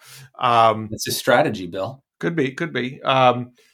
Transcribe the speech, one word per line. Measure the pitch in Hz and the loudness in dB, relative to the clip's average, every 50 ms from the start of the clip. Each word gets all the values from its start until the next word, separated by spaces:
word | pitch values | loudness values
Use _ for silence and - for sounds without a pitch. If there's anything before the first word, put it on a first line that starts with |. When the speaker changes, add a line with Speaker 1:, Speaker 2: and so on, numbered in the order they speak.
| - - - - - - _ - | -20 -20 -20 -20 -20 -18 _ -2
Speaker 1:
Um, | 127 123 117 117 113 113 107 110 110 107 | 0 2 4 6 6 6 4 0 -4 -8
Speaker 2:
It's | 110 - - | -10 -10 -8
a | 127 | -6
strategy, | 120 - - 131 120 131 156 139 107 98 92 | -6 -4 0 2 4 4 4 2 -2 -6 -10
Bill. | 87 90 95 95 - 139 - _ _ _ - | -10 -8 -8 -8 -8 -10 -14 _ _ _ -8
Speaker 1:
Could | - 170 170 | -6 -4 -2
be, | 156 131 127 | -2 -4 -4
could | 131 - - - 139 | -4 -8 -10 -8 -6
be. | 127 123 131 135 - - | -6 -6 -8 -8 -6 -2
Um, | 135 135 131 127 123 120 123 120 123 _ _ _ _ | 0 2 4 4 4 2 0 -4 -12 _ _ _ _